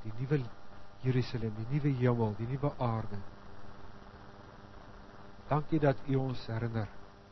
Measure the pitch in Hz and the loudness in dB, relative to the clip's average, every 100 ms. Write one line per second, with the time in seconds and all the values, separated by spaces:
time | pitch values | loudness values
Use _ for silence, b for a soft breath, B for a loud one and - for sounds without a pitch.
0 | 110 104 131 147 120 - - - - - | -4 -2 2 2 2 -6 -8 -8 -10 -2
1 | 127 127 120 120 110 107 110 147 147 131 | 2 2 2 0 0 -2 0 2 4 6
2 | 123 120 110 101 117 135 143 - 123 113 | 6 6 4 2 -2 0 0 2 2 2
3 | 107 101 - - - - - - - - | 0 -2 -4 -8 -10 -8 -8 -8 -8 -10
4 | - - - - - - - - - - | -12 -14 -14 -14 -16 -16 -16 -14 -14 -14
5 | - - - - - 143 151 160 143 131 | -14 -14 -12 -12 0 0 4 6 6 4
6 | - 135 131 123 - 113 117 113 104 - | 2 2 2 0 -2 0 0 0 -2 -6
7 | - - - | -14 -16 -18